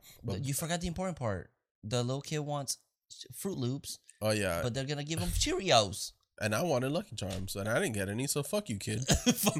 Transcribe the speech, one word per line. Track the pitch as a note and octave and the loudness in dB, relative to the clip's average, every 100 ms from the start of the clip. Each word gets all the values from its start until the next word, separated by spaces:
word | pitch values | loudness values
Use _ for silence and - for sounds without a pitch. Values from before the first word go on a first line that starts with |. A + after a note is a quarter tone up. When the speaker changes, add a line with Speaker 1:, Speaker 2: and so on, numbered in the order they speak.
| - - | -6 -10
Speaker 1:
But | A2 F#2+ | -6 -2
Speaker 2:
You | C3+ | -2
forgot | C3+ D#3+ E3+ | -2 -2 -2
the | F3 | -2
important | E3+ F#3 D#3+ | -2 -4 -2
part. | A#2+ F#2 - _ _ _ | -2 -2 -6 _ _ _
The | G#2+ B2 | -2 0
little | A#2+ C3+ | 0 -2
kid | - D3+ | -2 -4
wants | D3 C#3+ C3+ - _ _ - - - - | -2 -2 -4 -6 _ _ -20 -18 -16 -8
Fruit | G3 E3+ | -4 -2
Loops, | B2 C#3 - - - - | -2 -2 -6 -14 -16 -4
Speaker 1:
Oh, | G#2+ | 0
yeah. | G#2+ F#2+ E2+ | 2 2 0
Speaker 2:
but | B2 | 0
they're | C3+ | -2
gonna | C3+ C#3+ | -4 -4
give | D3 E3 | -2 -2
him | F3 | 0
Cheerios. | - D4 F4+ F3+ A#2+ G2 - - - _ - | 0 2 2 6 6 6 0 -8 -12 _ -4
Speaker 1:
And | G#2+ A2 | 0 2
I | |
wanted | E3+ B2 C3 | 2 2 2
Lucky | E3 - | 0 -4
Charms, | G#2+ F#2+ F#2+ F#2+ | -6 -4 -4 -4
and | G2+ G2+ | -4 0
I | C3 | 2
didn't | F#3+ | 2
get | G#2 F#2+ | 0 -2
any, | G#2+ C#3 | 0 0
so | D3 | -2
fuck | C#3 G#3 G#3 | 0 -2 -2
you, | G2+ | -4
kid. | - A2 C3 | -2 0 4
Speaker 2:
<laughs> | - B3 - | 6 6 4
Fuck | G3+ | 4